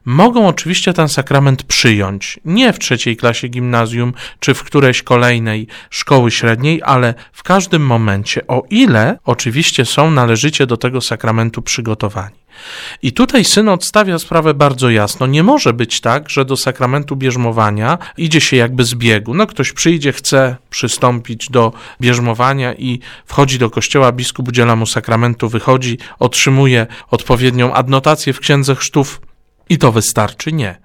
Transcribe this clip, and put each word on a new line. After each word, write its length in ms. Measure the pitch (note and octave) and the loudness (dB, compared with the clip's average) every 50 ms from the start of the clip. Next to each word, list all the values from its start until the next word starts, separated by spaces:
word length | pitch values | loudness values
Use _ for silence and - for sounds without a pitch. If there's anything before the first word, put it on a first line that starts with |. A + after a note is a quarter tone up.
| - | -6
mogą 420 | B2 A#2+ D3 F#3+ A#3+ A#3+ A#3+ A3 F#3+ | 0 2 4 4 4 4 4 2 2
oczywiście 460 | D3+ - - D#3+ F#3 - - G3 F3 | 2 0 -2 -4 -4 -2 -2 -2 0
ten 160 | - D#3+ D3 | 0 0 0
sakrament 540 | - - C3+ - C#3 C#3 C#3 C#3 C3+ C3 - | 0 -2 -2 0 2 2 4 2 2 0 -2
przyjąć, 760 | - - - - B2+ A2 G#2 G2 F#2+ G2+ G2 - - - - - | -4 -2 2 2 2 2 2 0 -2 -4 -6 -10 -12 -14 -12 -6
nie 280 | D3+ E3+ A3 C4 A#3+ G3+ | -2 0 2 2 2 2
w 60 | - | 0
trzeciej 380 | - - C3 A#2 - B2+ A2+ - | -2 -4 -4 -2 -2 -2 -4 0
klasie 300 | - A#2+ A#2 - - B2+ | 0 -2 0 -2 -4 -8
gimnazjum 640 | A#2+ B2 B2 B2 A#2+ A#2 A#2 A2 A#2 A#2+ A#2+ B2 B2 - - - - - | -6 -4 -4 -2 0 0 0 -2 -2 -2 -2 -4 -4 -6 -12 -18 -14 -6
czy 140 | - - C3 | -2 -2 -2
w 100 | - - | -2 -2
którejś 400 | - - D3+ C#3 B2+ B2 - - | -2 0 2 4 4 2 0 0
kolejnej 640 | - B2+ B2 A#2+ B2 A#2+ A#2 A2+ A2+ G#2+ A2 A2 A2 - - - - | 0 2 2 2 2 2 0 -2 -2 -4 -6 -6 -10 -14 -20 -20 -14
szkoły 420 | - - - - D3 C3+ A#2+ A#2 | -10 -8 -2 2 2 4 4 2
średniej, 500 | A2+ - - A#2 A2+ A2+ B2+ D3+ E3 D#3+ - | 0 0 0 0 0 0 0 0 -2 0 0
ale 300 | - C3+ B2+ B2 A#2+ A#2 - - - | 0 0 2 2 0 -2 -4 -10 -20
w 120 | _ - - | _ -10 -2
każdym 420 | - F3+ G3 F#3 F#3+ - E3 D3 | 0 0 0 0 0 0 0 2
momencie, 640 | C3+ A#2+ A#2 A2+ G#2+ G2 G2 G#2 - - - - - | 2 2 2 2 0 0 -2 -2 -4 -6 -6 -4 -4
o 160 | B2+ B2 - - | -4 -4 -4 -2
ile 500 | G#3 A3 C4+ A3 C3 A2 G#2+ C3 G#3+ - - | 0 2 4 4 4 4 2 2 0 -2 -2
oczywiście 600 | - A#2+ - - B2 A2 C#3 E3+ - - - B2+ | -2 -2 -2 -2 -4 -2 -2 -2 0 0 0 0
są 260 | - - - D3 D#3+ | 0 2 2 2 4
należycie 540 | D#3+ C3+ B2 A#2 A2+ G#2+ A#2+ D3+ D3+ - C#3 | 4 4 2 2 2 2 0 0 0 0 0
do 120 | B2+ A#2+ A2 | 0 0 -2
tego 240 | - B2+ B2+ B2+ | -2 -2 -4 -4
sakramentu 600 | - - A#2 A2+ - A2+ A2+ A2+ A2+ A#2 A2+ - | -4 -6 -6 -4 -2 -2 0 0 0 -2 -4 -6
przygotowani. 720 | A2+ - - - A#2 A2+ G#2+ - - G2+ G2 G2 F#2 G2+ - _ _ _ _ - - - - - - - - - | -8 -6 -6 -6 -4 -4 -4 -4 -4 -6 -6 -6 -10 -10 -12 _ _ _ _ -20 -20 -18 -16 -16 -16 -16 -10 -6
I 120 | - C3+ - | -4 -2 2
tutaj 320 | - B3+ - - C4 G3 | 2 2 2 4 2 2
synod 400 | - - G3+ G#3+ A3 F#3+ F3 - | 2 2 2 4 2 2 0 -2
stawia 340 | - - G#3+ G#3+ F#3+ F3+ D#3+ | 0 0 0 2 2 0 -4
sprawę 340 | - - E3+ E3 D#3 D#3 D3 | -4 -2 0 0 2 2 2
bardzo 360 | C#3+ D3 C#3+ C3+ B2 C3 B2 | 4 2 2 2 2 2 2
jasno. 380 | A#2 A2 G#2 G#2 - - B2+ B2+ | 2 2 2 0 -2 -2 -2 0
Nie 160 | C3+ D3+ E3 | 2 2 4
może 300 | G#3 C#4+ D4+ - C3+ A#2 | 4 4 4 2 2 0
być 280 | A#2 A#2+ A2 - - | 0 -2 -4 -4 -4
tak, 280 | - A#2 A#2+ D3 D3+ - | -2 0 -2 -2 -2 -4
że 160 | - D3 C3+ | -2 -2 -2
do 120 | B2+ C3+ B2+ | -2 -2 -4
sakramentu 580 | - C3+ B2 - C3 B2 B2+ D3 C#3+ C#3+ C#3+ | -2 -4 -4 -2 -2 -2 -2 -2 -4 -4 -6
bierzmowania 840 | C3+ C3 C3 B2 B2 A#2+ A#2 A2+ A2+ A2 G#2 G#2 G#2 G#2+ A#2+ D#3+ F3 - - - - | -4 -2 -2 0 0 -2 0 2 2 2 2 0 0 -2 -2 -2 -4 -6 -10 -8 -6
idzie 240 | E3+ D#3+ D#3 D#3 | -2 0 2 2
się 160 | - - - B2+ | 2 2 2 2
jakby 260 | A#2+ A#2 B2+ B2+ B2+ | 2 2 2 0 0
z 120 | A#2 B2 | 0 -2
biegu. 380 | A#2+ A#2 A#2 A2 G#2 G#2 A2 A#2+ | 0 0 2 2 2 0 -2 -2
No, 140 | F3 G#3+ G#3+ | -2 -2 -2
ktoś 240 | - - C3+ - | -2 -4 -6 -4
przyjdzie, 420 | - - - E3 F3 E3 C#3+ C#3+ A#2+ | -4 -2 0 0 0 2 0 -2 -4
chce 420 | - - - - C3+ C3+ B2+ B2 B2 _ _ | -4 -2 0 2 2 2 2 -2 -6 _ _
przystąpić 800 | - - - A#2 - - - B2+ B2 A#2+ A#2 - A#2 A2 - - | -8 -6 -6 -4 -2 0 0 0 0 -2 -4 -8 -12 -12 -8 -2
do 240 | - B2+ A#2 A2+ - - - - - - | 0 2 2 2 0 -6 -16 -18 -10 -4
bierzmowania 720 | B2 B2 B2 A#2+ A#2+ A#2+ A2+ G#2+ B2 C3 C#3 C#3 C3 B2 A#2 | 0 0 0 2 0 -2 -2 0 0 0 0 0 -4 -6 -6
i 260 | - C3 B2+ B2 A#2+ - - - - - | -6 -6 -6 -6 -6 -8 -14 -20 -20 -20
wchodzi 340 | - - - C#3+ C#3 C3 B2+ | -4 0 2 2 2 2 0
do 100 | B2 A2 | -2 -2
kościoła, 420 | - - A2 - - D3 C3+ B2 | -2 -2 -4 0 2 2 2 2
biskup 360 | A#2+ B2 B2 - - - B2+ B2 | 2 0 -4 -8 -6 -6 -6 -4
udziela 280 | B2+ B2 A#2 A#2 A#2 | 0 2 2 2 2
mu 100 | A2+ A2+ | 2 0
sakramentu, 640 | G#2+ - A#2 G#2+ - A#2 A2+ A#2+ A#2+ A#2 - - A2+ | -2 -4 -4 -4 -2 0 0 0 0 -2 -2 -4 -4
wychodzi, 480 | A2+ A2+ - - C3 C3 B2+ B2+ A2+ - - - - - | -4 -2 0 2 0 0 0 -2 -6 -8 -10 -12 -6 -2
otrzymuje 680 | - B2 - - - - C3+ C3+ C#3 C3+ B2+ A#2+ A2+ A2+ - - - - | -2 -2 0 0 2 2 4 4 4 4 4 2 0 -2 -6 -16 -8 -4
odpowiednią 600 | - A2+ - - B2+ A#2 B2+ B2+ A#2+ B2 B2 B2 - | -4 -2 0 0 0 2 2 0 0 0 0 0 0
adnotację 600 | B2+ B2+ B2+ C3+ C3+ C3+ D#3 D#3 D3+ - C#3+ C3 | 0 0 0 0 0 2 2 0 0 0 -4 -6
w 60 | - | -4
księdze 360 | - - D3+ C#3 C#3 C3+ C3+ | 0 0 0 2 2 0 0
chrztów 460 | C3 - - - D3+ C#3 - - - - - - _ _ _ _ _ _ - | -2 -2 -2 0 0 0 -2 -4 -14 -18 -20 -20 _ _ _ _ _ _ -2
i 80 | F3 C#3+ | 0 2
to 140 | E3 C3+ | 2 2
wystarczy. 600 | A2 A2+ G#2 - - - G#2+ G2+ - - - D#3+ D#3 | 2 2 0 0 0 -2 -2 -2 -4 -8 -8 -6 -4
Nie. 240 | D#3+ B2+ G2 F2 - _ | -4 -4 -6 -8 -12 _